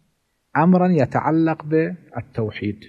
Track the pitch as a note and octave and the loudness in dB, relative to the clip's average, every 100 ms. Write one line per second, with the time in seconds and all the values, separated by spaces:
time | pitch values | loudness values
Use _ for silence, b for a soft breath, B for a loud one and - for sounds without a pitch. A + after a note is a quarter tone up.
0 | _ _ _ _ _ - E3+ F#3 F3+ E3 | _ _ _ _ _ 2 4 4 4 2
1 | C3 C3+ D3 D#3+ D#3+ D#3 D3+ D#3 E3 F3+ | 0 -2 -2 0 0 -2 -4 -2 -2 -6
2 | _ A#2+ - - G#2+ - G#2 G2+ | _ -16 -12 -8 -6 -6 -8 -10